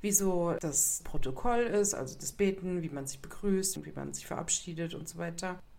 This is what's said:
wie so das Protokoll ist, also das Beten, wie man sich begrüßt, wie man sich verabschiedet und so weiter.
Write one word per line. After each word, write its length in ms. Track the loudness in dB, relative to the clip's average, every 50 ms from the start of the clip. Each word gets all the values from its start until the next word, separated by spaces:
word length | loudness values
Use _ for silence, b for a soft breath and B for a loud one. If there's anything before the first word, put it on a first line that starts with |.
wie 120 | 0 2 4
so 420 | 4 4 4 4 4 4 2 2 0
das 400 | 0 0 2 2 2 2 0 -2 -4
Protokoll 560 | 0 2 2 2 2 2 0 2 4 4 4 4
ist, 320 | 4 4 4 4 2 2
also 220 | 0 -4 -6 -6 -8
das 140 | -8 -8 0
Beten, 500 | 2 2 2 2 0 -2 -2 0 0 -2
wie 80 | -2
man 160 | -4 -6 -6
sich 140 | -6 -8 -10
begrüßt, 640 | -10 -10 -10 -2 2 2 4 4 4 2 -2 -2 -6
wie 80 | -8 -8
man 200 | -6 -6 -6 -6
sich 140 | -8 -8
verabschiedet 680 | -6 -6 -4 0 0 0 -2 -2 -4 -4 -4 -4 -4 -4
und 140 | -6 -8 -10
so 100 | -8 -6
weiter. 400 | -6 -6 -4 -4 -4 -4 -6 -6 -10 -16 -14